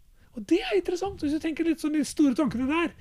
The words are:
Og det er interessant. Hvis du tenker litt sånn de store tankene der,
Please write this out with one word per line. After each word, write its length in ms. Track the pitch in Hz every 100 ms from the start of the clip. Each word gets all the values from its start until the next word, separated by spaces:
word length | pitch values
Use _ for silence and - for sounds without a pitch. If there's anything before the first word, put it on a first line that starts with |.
| - _ - -
Og 100 | 202
det 140 | 339
er 160 | 740 403
interessant. 440 | 359 359 392 381
Hvis 120 | 294
du 60 | 302
tenker 260 | 330 302
litt 160 | 330 302
sånn 120 | 302
de 120 | 302
store 300 | 269 - 285
tankene 320 | 254 277 220 262
der, 240 | 320 330 -